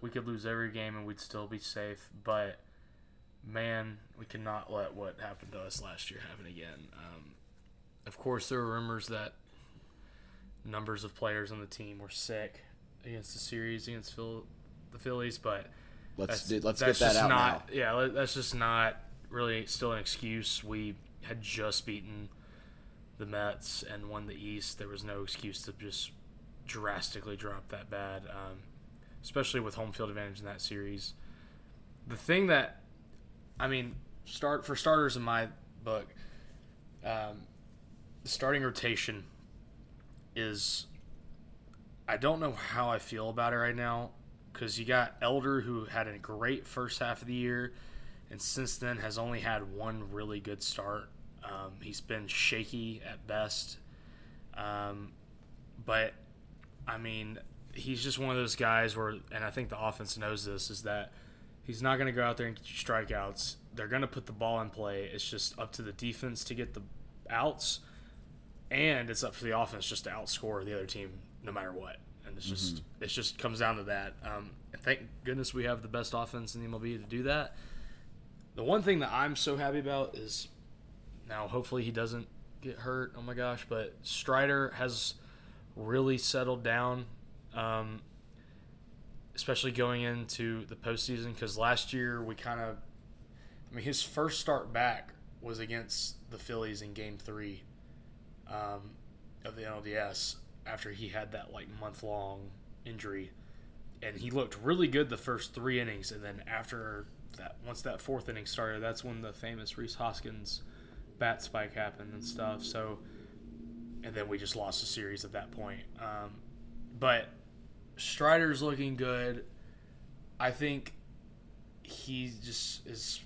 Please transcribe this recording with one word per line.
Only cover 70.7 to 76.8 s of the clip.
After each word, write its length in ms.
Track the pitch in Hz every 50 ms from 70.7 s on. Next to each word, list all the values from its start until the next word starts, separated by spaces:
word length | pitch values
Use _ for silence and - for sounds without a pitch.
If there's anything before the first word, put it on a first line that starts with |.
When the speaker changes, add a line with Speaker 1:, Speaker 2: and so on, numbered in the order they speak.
| 104
Speaker 1:
other 120 | 101 98
team 340 | 98 - 107 98 95 92 92 - - - - -
no 80 | 110
matter 200 | 98 101 95 92 92
what. 260 | 92 95 90 - - - - - - -
And 120 | - 98 101
it's 100 | 95 98
just, 280 | 95 92 92 90 85
Speaker 2:
Mm-hmm. 280 | 80 - - - - -
Speaker 1:
it 40 | 92
just 300 | - 123 113 - - -
comes 220 | - 123 113 110
down 160 | 117 113 113 107
to 60 | 98
that. 320 | 101 101 98 98 98 - - -
Um, 280 | 107 107 104 101 101 - - - -
and 100 | - -
thank 200 | - 127 135 135 123 113 - - -
goodness 280 | 127 127 135 131 - -
we 120 | 127 120
have 160 | 120 120 113
the 60 | 110 110
best 240 | 110 120 117 - -
offense 400 | 120 117 113 - 120 117 113 -
in 60 | 117
the 60 | 117 113
M 60 | 113
L 40 |
B 180 | 110